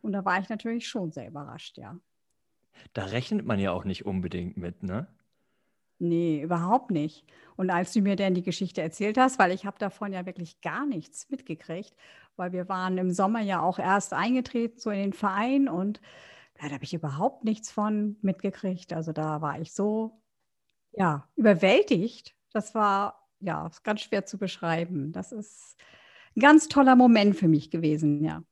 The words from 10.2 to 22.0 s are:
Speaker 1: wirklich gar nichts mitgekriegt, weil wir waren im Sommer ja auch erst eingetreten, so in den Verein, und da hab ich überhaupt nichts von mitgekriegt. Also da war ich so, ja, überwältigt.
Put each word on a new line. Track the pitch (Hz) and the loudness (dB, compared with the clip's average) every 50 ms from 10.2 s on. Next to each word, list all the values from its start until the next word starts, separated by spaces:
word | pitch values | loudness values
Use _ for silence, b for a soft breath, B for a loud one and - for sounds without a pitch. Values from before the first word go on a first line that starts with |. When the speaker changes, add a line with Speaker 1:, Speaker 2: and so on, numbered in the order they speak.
| 180 | -8
Speaker 1:
wirklich | 185 175 - 175 160 - _ | -10 -10 -10 -12 -12 -14 _
gar | - 170 156 208 277 | -10 -8 -6 -4 -4
nichts | 294 254 165 135 - - - - _ | -4 -6 -6 -8 -12 -18 -20 -12 _
mitgekriegt, | 277 262 - - 165 156 - - 165 175 208 - _ b b b b b b b b | -12 -12 -8 -10 -12 -12 -10 -10 -10 -10 -10 -14 _ b b b b b b b b
weil | - 185 180 180 | -8 -6 -6 -4
wir | 180 180 185 | -6 -6 -4
waren | 196 185 185 185 185 185 | -6 -4 -2 -2 -2 0
im | 185 185 | 0 0
Sommer | 175 180 196 196 220 233 | 2 2 2 0 2 0
ja | 214 196 190 170 151 | -2 -2 -2 0 0
auch | 180 180 - | 0 -2 0
erst | 180 175 190 202 196 - - | 0 2 2 2 2 -2 -4
eingetreten, | 139 175 226 254 262 247 - - 240 233 233 233 - | -2 0 0 0 0 -2 -2 -4 -4 -4 -4 -6 -8
so | - 226 | -6 -6
in | 202 196 | -4 -2
den | 196 202 185 | -4 -4 -4
Verein, | - - 202 190 202 214 247 269 277 277 262 | -2 -2 -2 0 0 -2 0 2 2 2 2
und | - 175 190 202 208 - B B B B B B B B B B B _ | 0 -2 -2 -4 -4 -6 B B B B B B B B B B B _
da | 143 147 | -10 -8
hab | 143 131 - | -8 -8 -8
ich | - - | -8 -8
überhaupt | 165 165 151 135 147 190 277 - - - | -6 -6 -6 -4 -2 -2 -2 -2 -2 -4
nichts | 220 214 214 - - | -4 -4 -4 -6 -10
von | - - 208 214 214 208 208 208 208 - | -4 -4 -2 -2 0 -2 -2 -4 -6 -2
mitgekriegt. | - 190 185 190 - 196 190 - - 190 185 175 - _ 175 | -2 -2 -2 -2 -4 -6 -6 -4 -6 -6 -6 -6 -8 _ -8
Also | 165 160 165 156 | -6 -6 -6 -6
da | 156 156 156 156 151 | -4 -4 -4 -4 -4
war | 156 147 143 - | -4 -4 -4 -6
ich | 165 - - | -8 -10 -6
so, | - 196 208 214 220 220 220 - _ _ _ _ _ _ _ _ _ _ _ _ _ _ _ _ | -4 -2 -2 -2 -2 -4 -6 -10 _ _ _ _ _ _ _ _ _ _ _ _ _ _ _ _
ja, | 208 190 170 151 143 - _ _ | -2 0 0 0 -2 -6 _ _
überwältigt. | - 220 214 202 165 196 190 208 320 415 - 277 175 | 2 4 4 4 6 6 4 6 6 4 4 2 0